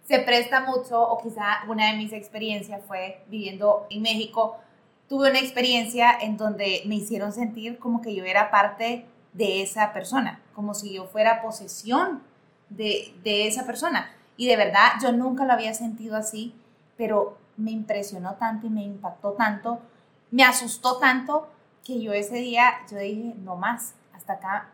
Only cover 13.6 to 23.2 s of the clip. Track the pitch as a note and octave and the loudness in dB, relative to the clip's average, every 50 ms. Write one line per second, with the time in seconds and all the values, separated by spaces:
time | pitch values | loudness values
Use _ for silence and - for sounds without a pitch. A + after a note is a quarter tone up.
13.6 | B3+ - A#3 A3 C#4+ F4+ C#4+ F#3+ - - - _ _ _ _ - A#3+ B3 A#3 G#3+ | -4 -6 -6 -4 -4 0 0 -2 -2 -4 -16 _ _ _ _ -2 4 4 6 6
14.6 | G3+ - - G3 G#3+ A#3+ A#3 A3 C4 B3+ A#3 A#3+ B3+ C4 B3+ C4+ C4+ C4 B3 A#3 | 6 6 8 8 8 8 6 4 0 2 2 2 0 0 0 0 4 4 4 2
15.6 | A3 A3 A3+ A3+ A#3 A3+ G#3+ - A3 A3+ G#3+ A3 G#3+ - - G#3+ A3+ A#3+ - - | 2 -4 -4 -4 -6 -6 -8 -8 -10 -6 -6 -4 -6 -6 -8 -8 -10 -10 -12 -18
16.6 | _ _ _ _ _ _ _ - A#3 G3+ G#3+ G#3 - - - - _ _ _ - | _ _ _ _ _ _ _ -6 -2 2 2 2 2 0 -4 -16 _ _ _ -6
17.6 | G#3+ A3 A3 A3 G#3+ - G#3 G3+ G3+ - G3+ F3+ F3 F#3 G3+ - A#3 A3+ A3 G#3+ | -6 -4 -4 -6 -4 -4 -4 -4 -4 -8 -10 -10 -8 -8 -6 -4 -4 -4 -2 -4
18.6 | A#3 A3+ A3 G#3+ G3+ G3+ G3+ G3 - F3+ - _ - G3+ G3+ - A3+ G#3+ G#3 G3+ | -6 -4 -4 -4 -6 -8 -12 -10 -10 -12 -12 _ -6 -6 0 0 0 0 0 -2
19.6 | - A3+ A#3 A#3 - - _ _ _ _ _ _ _ _ A#3 B3+ C4 B3 B3 - | -6 -6 -6 -6 -10 -20 _ _ _ _ _ _ _ _ 6 8 8 8 6 2
20.6 | A#3+ A#3 - - - B3+ B3+ B3+ C#4 C4 B3+ B3+ B3+ - D4 D#4 D#4 - - _ | -4 -6 -10 -2 0 0 0 4 4 2 2 2 -2 -2 -2 -2 -2 -4 -20 _
21.6 | _ _ _ _ _ - C4 A#3 A3 G#3+ G3+ G#3 G3+ G3+ A#3 A#3+ B3 B3 A#3+ A#3 | _ _ _ _ _ -8 -8 -6 -4 -2 -4 -4 -4 -4 -6 -6 -6 0 4 6
22.6 | B3 B3 - - - - G#3 G3+ G3 G3+ G#3 G#3+ | 6 6 4 0 -12 -12 -10 -8 -6 -6 -6 -6